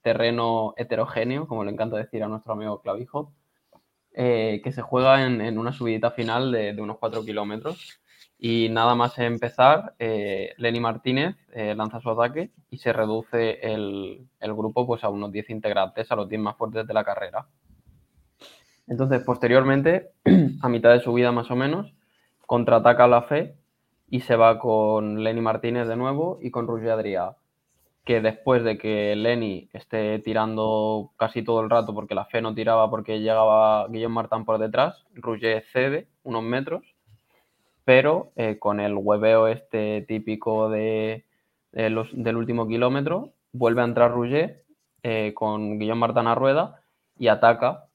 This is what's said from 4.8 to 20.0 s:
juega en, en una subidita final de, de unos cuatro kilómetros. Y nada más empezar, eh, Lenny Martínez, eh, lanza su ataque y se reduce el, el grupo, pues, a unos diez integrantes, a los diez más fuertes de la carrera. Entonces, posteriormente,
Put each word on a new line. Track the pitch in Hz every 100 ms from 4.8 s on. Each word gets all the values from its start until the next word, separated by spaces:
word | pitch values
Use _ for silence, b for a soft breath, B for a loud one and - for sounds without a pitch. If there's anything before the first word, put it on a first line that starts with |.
juega | 113 123 131 135 131
en, | 120
en | 113 110
una | 117
subidita | 139 120 110 110
final | - 113 117 131
de, | 120 104
de | 104
unos | 104 95
cuatro | 113 113
kilómetros. | 110 104 104 110 139 185 - - b b b _
Y | 117 117 113
nada | 113 117
más | 120 123 -
empezar, | 120 117 120 - 127 160 214 _
eh, | 113 110 101 95 95 -
Lenny | 117 117
Martínez, | 117 117 127 131 165 202 _
eh, | 120 107
lanza | 107 110 113
su | 120
ataque | 113 120 147 196 _ _
y | 120
se | 123
reduce | 117 110 110 113 120 113 - 113
el, | 107 101 98 95 95 127 _
el | 107
grupo, | 107 110 117 123
pues, | 117
a | 107
unos | 101 104
diez | 101 -
integrantes, | 110 107 101 95 - 113
a | 113
los | 101
diez | 110
más | 104
fuertes | - 110 110 107
de |
la | 107
carrera. | 104 101 95 107 - _ _ _ _ _ _ _ _ _ B B B B -
Entonces, | 120 135 127
posteriormente, | - 120 120 127 131 135 151 185